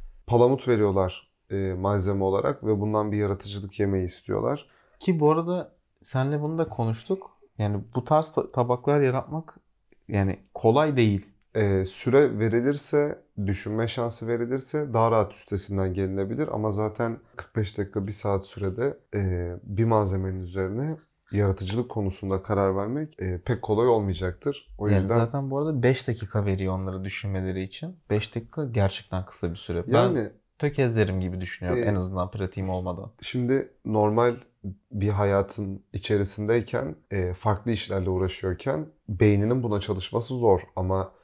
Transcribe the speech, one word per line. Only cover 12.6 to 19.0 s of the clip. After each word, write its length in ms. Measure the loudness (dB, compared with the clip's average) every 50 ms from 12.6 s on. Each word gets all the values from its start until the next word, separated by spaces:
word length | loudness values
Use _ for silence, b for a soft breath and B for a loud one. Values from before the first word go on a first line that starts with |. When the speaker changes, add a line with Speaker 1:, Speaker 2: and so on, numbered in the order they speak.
| 2 2 0 0 -2 0 2 2 2 0 -4 -8 _ _ -6 -4 -2
Speaker 1:
düşünme 420 | -2 -2 -2 -4 -4 -2 -2 -2 -2
şansı 380 | -2 -2 -4 -4 -4 -6 -4 -2
verilirse 640 | -2 -2 -2 -2 -4 -4 -4 -4 -4 -4 -4 0 2
daha 160 | 4 4 6
rahat 220 | 6 4 2 2 -2
üstesinden 600 | -12 -8 -4 -4 -4 -2 -2 -2 0 0 0 0
gelinebilir. 540 | 0 -2 -2 0 -2 -2 -2 -2 -4 -4 -4
Ama 220 | -2 -2 -2 -2
zaten 480 | 0 0 -2 -2 -2 -2 -2 -2 -4 -6 _ _ -18
kırk 200 | -18 -14 -8 -4
beş 220 | -4 -4 -2 -2 -6
dakika, 280 | -6 -4 -4 -6 -4
bir 60 | -4
saat 340 | -4 -4 -2 0 -2 -2 -2
sürede, 520 | -6 -8 -6 -4 -4 -2 -2 -2 -4 -4 -6